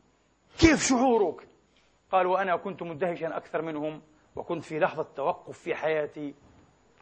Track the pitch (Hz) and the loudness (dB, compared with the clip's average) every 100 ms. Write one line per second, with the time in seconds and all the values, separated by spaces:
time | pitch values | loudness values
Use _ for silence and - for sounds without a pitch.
0 | _ _ _ _ _ - 330 269 - 262 | _ _ _ _ _ 4 6 6 4 4
1 | 262 226 185 - - _ _ _ _ _ | 4 4 2 -2 -14 _ _ _ _ _
2 | _ 185 180 185 190 170 202 185 175 156 | _ 2 4 2 2 0 -2 -8 -8 -4
3 | 180 165 160 - - 170 160 151 151 156 | -4 -2 -4 -6 -6 -6 -4 -4 -6 -8
4 | - _ _ - - 170 - 156 175 - | -16 _ _ -14 -6 -6 -6 -2 -2 -2
5 | 147 - 143 - - 135 - - 151 156 | -8 -4 -4 -4 -8 -14 -8 -4 -2 -2
6 | 147 151 147 139 - - _ _ _ _ | -2 -6 -12 -12 -20 -20 _ _ _ _